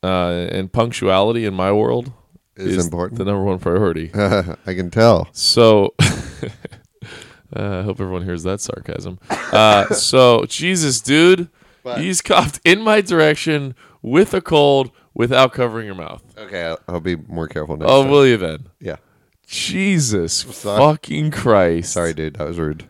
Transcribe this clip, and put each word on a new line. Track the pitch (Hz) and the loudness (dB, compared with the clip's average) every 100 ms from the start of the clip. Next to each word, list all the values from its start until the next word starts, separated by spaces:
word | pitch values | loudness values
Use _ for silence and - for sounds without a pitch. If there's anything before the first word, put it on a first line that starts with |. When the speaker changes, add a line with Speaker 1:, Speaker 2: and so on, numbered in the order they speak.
Speaker 1:
Uh, | 92 92 87 87 87 | -2 -2 -2 -4 -6
and | 87 95 | -6 -6
punctuality | - 117 - 98 95 104 117 107 | -2 -2 -2 0 2 2 0 -4
in | 95 | -2
my | 92 | 0
world | 104 113 120 123 120 _ _ _ _ | 0 0 -2 -6 -18 _ _ _ _
Speaker 2:
Is | 95 92 | -4 -2
Speaker 1:
is | 87 | -2
Speaker 2:
important. | 85 90 113 | -4 -6 -4
Speaker 1:
the | 98 | -4
number | 101 | -2
one | 98 92 | -2 -4
priority. | 87 90 104 80 80 | -2 0 0 -2 -6
Speaker 2:
<laughs> | 101 | -2
I | 101 98 90 - - 92 | 0 0 -2 -8 -8 -6
can | 90 | -4
tell. | 113 117 92 85 | 4 6 6 2
Speaker 1:
So, | - - - 113 107 98 - | -2 2 6 6 6 4 2
<laughs> | |
uh, | - - - - - - - - _ _ - - - _ _ - 101 95 | 0 0 -10 -12 -14 -14 -20 -20 _ _ -20 -20 -20 _ _ -10 -6 -6
I | |
hope | 101 95 | -6 -6
everyone | 95 92 | -6 -6
hears | 92 87 | -6 -6
that | 87 101 | -6 -6
sarcasm. | - - - - - 92 _ | -8 -10 -10 -10 -10 -16 _
Uh, | - - 107 110 104 95 | -10 -2 4 6 6 4
<laughs> | 104 | -2
so, | - 131 127 117 95 | 0 4 6 4 0
Jesus, | - 165 185 151 120 | -6 -4 -2 -2 -4
dude, | - 147 170 185 175 _ _ _ | 0 4 6 4 0 _ _ _
Speaker 2:
What? | 127 123 | -10 -6
Speaker 1:
he's | 170 180 | -4 -6
coughed | - 190 160 - | 0 0 0 -2
in | 175 190 | 2 2
my | 220 214 | 4 2
direction | 185 170 156 151 - 151 139 127 _ _ | 2 2 2 2 -2 -4 -4 -12 _ _
with | 110 139 214 190 | -2 2 2 0
a | |
cold | - 160 143 139 127 _ _ | 0 4 4 4 0 _ _
without | - 120 127 131 | -4 0 2 2
covering | - 123 110 107 | 2 -4 -4 -12
your | 92 | -14
mouth. | 78 82 _ - | -14 -16 _ -20
Speaker 2:
Okay, | 104 92 | -12 -8
I'll, | 85 82 - | -8 -8 -8
I'll | 87 | -8
be | 82 85 | -6 -6
more | - 82 80 | -8 -10 -8
careful | - 76 76 | -8 -8 -4
next | 76 | 2
Speaker 1:
Oh, | 135 | 2
Speaker 2:
time. | 135 | 4
Speaker 1:
will | 143 135 | 4 4
you | 113 | 4
then? | 87 78 - _ | -2 -8 -14 _
Speaker 2:
Yeah. | 95 78 _ _ _ _ _ | -14 -14 _ _ _ _ _
Speaker 1:
Jesus | - - 185 190 180 135 104 82 - - | -10 -6 -4 0 0 0 -2 -2 -6 -8
Speaker 2:
I'm | |
sorry. | - 101 104 | -10 -4 2
Speaker 1:
fucking | 143 151 - 151 151 | 2 2 -4 -4 -4
Christ. | 147 127 104 90 85 85 | -2 2 4 4 0 -4
Speaker 2:
Sorry, | - 85 | -4 -4
dude. | 80 78 73 | -4 -8 -8
That | 76 | -10
was | 85 | -6
rude. | 80 78 | -6 -6